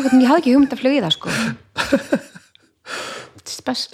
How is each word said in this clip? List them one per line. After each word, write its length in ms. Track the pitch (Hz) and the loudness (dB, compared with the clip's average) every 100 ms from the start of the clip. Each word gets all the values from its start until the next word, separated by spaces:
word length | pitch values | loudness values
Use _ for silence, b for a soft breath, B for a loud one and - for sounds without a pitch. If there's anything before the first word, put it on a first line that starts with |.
eitthvað, 180 | 269 254 | 4 4
ég 80 | 254 | 6
hafði 100 | 320 | 4
ekki 100 | 320 | 4
hugmynd 220 | 262 277 247 | 4 4 2
að 60 | |
fluga 100 | 254 | 0
í 80 | 285 | 0
það, 140 | 175 - | 0 -4
sko. 120 | 180 170 | -4 -4
<laughs> 40 | 226 - _ - - 269 - 269 - - _ _ _ _ - B B B B - - | -4 -6 _ -10 -2 -2 -2 -6 -6 -20 _ _ _ _ -16 B B B B -20 -16
Spes, 400 | - - 254 - | -10 -6 -6 -8